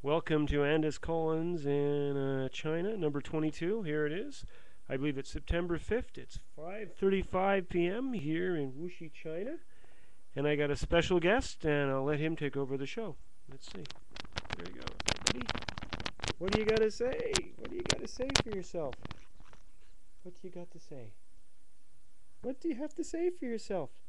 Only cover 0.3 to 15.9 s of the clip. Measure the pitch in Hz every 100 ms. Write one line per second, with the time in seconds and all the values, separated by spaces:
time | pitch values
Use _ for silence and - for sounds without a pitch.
0.3 | 156 147 147 143 156 156 - - 165 160
1.3 | 160 165 175 143 143 143 147 143 139 135
2.3 | 135 131 - 156 160 190 220 156 143 135
3.3 | 156 156 151 165 226 180 151 151 165 285
4.3 | 269 - - - - - 135 147 135 135
5.3 | 151 - 170 180 165 - 220 233 - 123
6.3 | - - - 160 208 214 - 196 196 175
7.3 | 190 190 196 180 180 175 208 262 233 143
8.3 | 160 185 170 139 135 175 - 165 - 165
9.3 | 160 220 339 - - - - - - -
10.3 | - 147 147 147 139 - 170 160 180 165
11.3 | 233 - - 160 147 139 135 135 151 156
12.3 | 160 147 139 139 135 135 - 220 143 -
13.3 | - - - - - 80 - - - -
14.3 | - - - - - 64 - - - -
15.3 | 247 240 - - - -